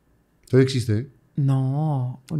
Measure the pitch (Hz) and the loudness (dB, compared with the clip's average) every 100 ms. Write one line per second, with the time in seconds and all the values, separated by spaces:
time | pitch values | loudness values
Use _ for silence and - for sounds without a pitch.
0 | _ _ _ _ - 127 131 127 110 107 | _ _ _ _ 0 2 4 0 0 -2
1 | 147 - _ - 135 135 131 139 156 139 | -4 -14 _ -2 0 0 0 -2 -2 -2
2 | 127 131 - | -4 -8 -8